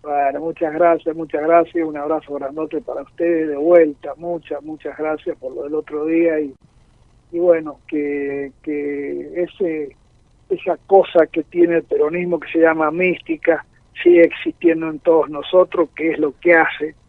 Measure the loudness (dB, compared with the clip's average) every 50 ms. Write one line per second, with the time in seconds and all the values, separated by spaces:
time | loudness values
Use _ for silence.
0 | -8 -4 -2 0 0 0 -2 -4 -6 -8 -6 -4 -4 -4 0 2 2 2 2 2
1 | -2 -6 -6 -6 -8 -6 -6 -4 0 4 4 4 4 2 -2 -4 -4 -4 -6 -8
2 | -4 -4 -4 -4 -4 -8 -10 -8 -8 -8 -8 -8 -8 -6 -8 -8 -8 -8 -10 -10
3 | -10 -14 _ _ 0 0 0 0 -2 -4 -4 -2 2 6 6 6 6 4 0 _
4 | -12 -14 -14 _ -8 -8 -8 -8 _ -10 -12 -10 -10 -14 -16 -12 _ -14 -10 -6
5 | -6 -6 -6 -6 -6 -10 -10 _ -10 -12 -10 -10 -10 -6 -6 -8 -8 -6 -8 -6
6 | -4 -2 0 2 2 2 0 0 -4 -6 -10 _ _ _ _ _ _ _ _ _
7 | _ _ _ _ _ _ -6 0 4 4 4 4 2 -8 -14 _ _ -6 -6 -4
8 | -4 -2 -4 -4 -4 -4 -6 -6 -8 -10 -12 _ _ -6 -6 -6 -4 -6 -6 -6
9 | -8 -8 -8 -10 -10 -10 -6 -6 -6 -6 -4 -4 -4 -4 -4 -6 -8 -10 _ _
10 | _ _ _ _ _ _ _ _ _ _ -8 -6 -2 -4 -4 -4 _ _ 6 6
11 | 6 6 4 2 2 2 0 -6 -6 _ 0 2 2 2 2 -2 -2 _ 0 0
12 | 0 0 0 -4 -4 -4 -4 -6 -6 -4 0 4 4 4 4 2 0 -2 0 0
13 | 0 0 -2 -4 -6 -8 -8 -4 _ 0 0 0 -2 _ _ _ _ _ _ 0
14 | 4 6 6 8 6 6 4 0 -10 -10 -10 _ 0 0 0 2 -2 -6 -8 -4
15 | _ 2 4 4 2 0 -4 -12 -8 0 4 2 2 4 2 -2 -2 -2 _ -4
16 | -2 -2 0 0 -2 -4 -4 _ 2 4 4 4 4 0 -2 -6 -10 -10 -10 _
17 | _